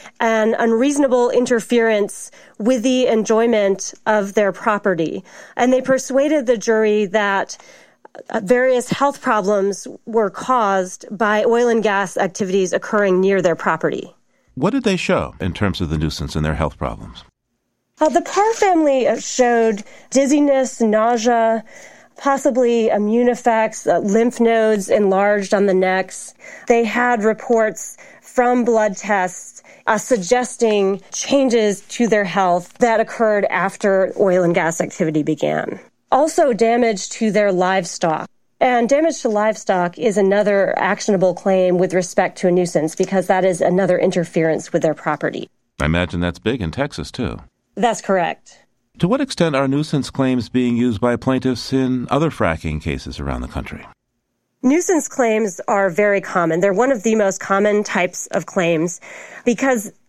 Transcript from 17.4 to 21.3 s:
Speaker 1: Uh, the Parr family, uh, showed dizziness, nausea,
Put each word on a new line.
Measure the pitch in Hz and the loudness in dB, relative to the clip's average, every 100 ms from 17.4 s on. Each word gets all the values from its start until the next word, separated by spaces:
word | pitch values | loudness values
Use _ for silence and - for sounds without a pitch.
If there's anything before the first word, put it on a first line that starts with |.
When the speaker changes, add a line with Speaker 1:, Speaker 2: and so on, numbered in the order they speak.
| _ _ _ _ _ - | _ _ _ _ _ -2
Speaker 1:
Uh, | 311 | 0
the | 277 | 0
Parr | - - 427 453 | 0 0 0 2
family, | 403 339 302 269 226 | 2 4 4 2 0
uh, | 233 | -2
showed | - - 240 233 226 208 - - - | -2 0 2 4 2 -2 -8 -20 -4
dizziness, | 262 277 294 294 269 254 - | 0 2 4 4 2 0 0
nausea, | 226 214 226 240 226 | 0 2 2 2 2